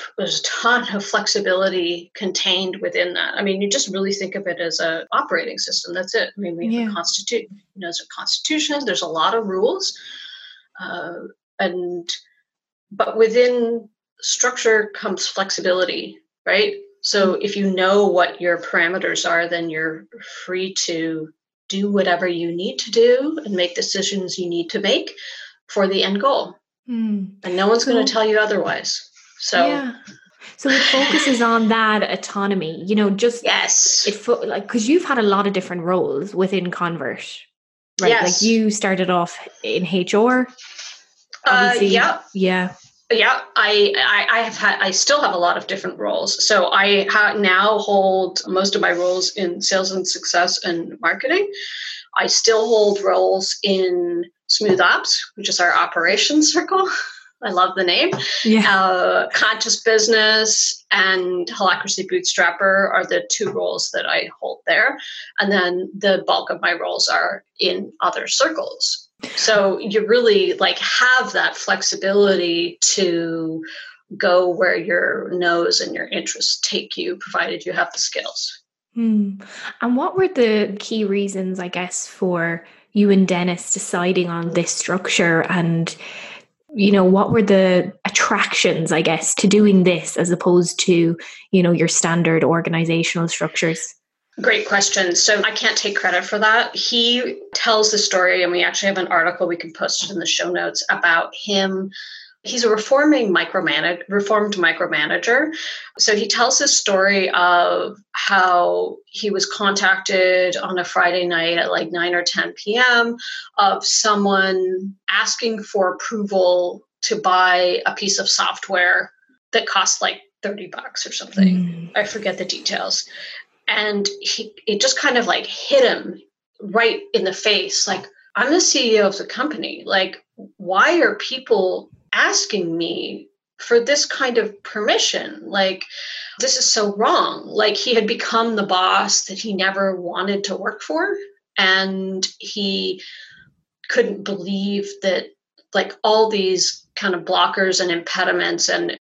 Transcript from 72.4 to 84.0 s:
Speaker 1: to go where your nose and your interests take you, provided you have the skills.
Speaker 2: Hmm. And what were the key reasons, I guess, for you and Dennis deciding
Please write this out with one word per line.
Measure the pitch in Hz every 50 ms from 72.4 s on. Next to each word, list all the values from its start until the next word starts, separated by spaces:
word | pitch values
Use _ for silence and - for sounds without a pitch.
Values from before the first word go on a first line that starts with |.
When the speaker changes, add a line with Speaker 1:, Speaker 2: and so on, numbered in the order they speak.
| 175 170 170 170 175 175 - - -
Speaker 1:
to | - - - 190 175 170 170 170 165 165 165 165 160 160 160 160 160 - - - - - _ _ _ 196
go | 196 - 180 180 185 185 180
where | 175 180 185 180 180
your | 175 170 202 175 180 185 180 175 151 - -
nose | 180 180 175 170 170 170 170 - - -
and | - - -
your | - - -
interests | - 175 - - - - - - - - -
take | - 202 190 - - -
you, | 185 175 180 180
provided | - - - - 180 175 175 175 170 -
you | 175 170
have | 175 175 - -
the | -
skills. | - - - - - - - - - - - - _ _ _ _ _ _ _
Speaker 2:
Hmm. | 233 226 226 214 214 202 196 196 196 196 - - - - - - -
And | - 247 247
what | 262 311 381 -
were | 381 381 370
the | 370 277 240 220 214 214 208 208 196 202
key | - - 226 220 214
reasons, | 196 196 202 202 196 196 190 185 185 185 185
I | 180 175
guess, | - 175 180 180 - - -
for | - - - 196 185 175 170 165 170 165 165 - - - _ _ _ _
you | 208 208 202
and | 196 196 190 180
Dennis | 185 175 175 180 175 175 - - -
deciding | 196 - - - 180